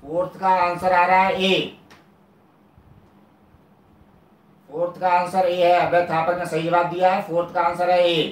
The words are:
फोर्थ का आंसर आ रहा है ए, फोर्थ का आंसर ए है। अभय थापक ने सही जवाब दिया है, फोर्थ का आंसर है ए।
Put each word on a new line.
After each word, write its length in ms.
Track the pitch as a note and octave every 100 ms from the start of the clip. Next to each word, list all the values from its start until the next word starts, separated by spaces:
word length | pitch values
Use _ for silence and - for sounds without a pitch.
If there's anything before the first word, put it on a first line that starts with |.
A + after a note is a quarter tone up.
फोर्थ 360 | C#3+ E3 F3+ -
का 100 | F#3 F#3
आंसर 340 | F3 F3 F#3
आ 120 | F3+ F3+
रहा 160 | F#3
है 220 | F#3+ F#3
ए, 340 | F#3+ F3+ - - _ - _ _ _ _ _ _ _ _ _ - _ _ _ _ _ _ _ _ _ _ _ _ _ _ _ _ _
फोर्थ 300 | D3 F3 F3
का 100 | F#3
आंसर 340 | F3+ F3+ F#3+ F3+
ए 180 | F3+
है। 160 | F3 F3
अभय 260 | D#3+ E3+ E3+
थापक 340 | D#3+ E3+ F3
ने 60 | E3+
सही 180 | D#3+
जवाब 260 | E3 E3+ E3+
दिया 240 | F3 F#3
है, 80 | F#3+
फोर्थ 300 | F#3+ E3 F3
का 80 | F3+
आंसर 260 | F3 F3 F3+
है 100 | F3+
ए। 200 | F3 E3 C#3+